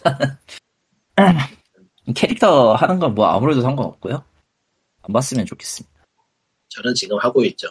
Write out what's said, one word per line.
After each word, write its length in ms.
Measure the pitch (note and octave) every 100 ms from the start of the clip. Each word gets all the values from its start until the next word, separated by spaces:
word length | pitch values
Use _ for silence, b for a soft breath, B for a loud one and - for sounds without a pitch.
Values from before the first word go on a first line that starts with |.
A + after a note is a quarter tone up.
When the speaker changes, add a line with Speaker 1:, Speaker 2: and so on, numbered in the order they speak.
| - C3+ C#3 C#3 _ B _ _ _ _ _ -
Speaker 1:
<laughs> 1000 | G3 E3 C#3 - _ _ _ _ - A#2
캐릭터 580 | - A#3+ G#3+ D3 A#2 A2
하는 240 | D#3 F#3
건 160 | E3 G#2
뭐 120 | G2+
아무래도 340 | E2+ C3+ C#3+
상관없고요. 640 | B2 C#3 F#2 - F2+ C#3 - _ _ _ _ _ _ _
안 100 | -
봤으면 320 | A2 C3+ C3 F#2+
좋겠습니다. 480 | - - - - _ _ _ _ _ _ _ _
Speaker 2:
저는 240 | - B2 B2
지금 220 | F#2+ G#2
하고 240 | B2 C3+ A2
있죠. 220 | - -